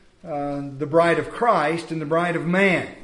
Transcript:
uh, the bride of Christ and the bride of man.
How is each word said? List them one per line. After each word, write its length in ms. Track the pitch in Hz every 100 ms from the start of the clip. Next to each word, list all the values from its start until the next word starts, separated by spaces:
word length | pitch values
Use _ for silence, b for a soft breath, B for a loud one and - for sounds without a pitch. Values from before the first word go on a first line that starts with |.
| b _ 170
uh, 360 | 147 143 143 143 135
the 80 | 147
bride 340 | 165 170 156
of 100 | -
Christ 600 | - 240 190 151 165 -
and 80 | 160
the 60 | 147
bride 280 | 160 175
of 100 | 170
man. 440 | 156 185 196 160 - -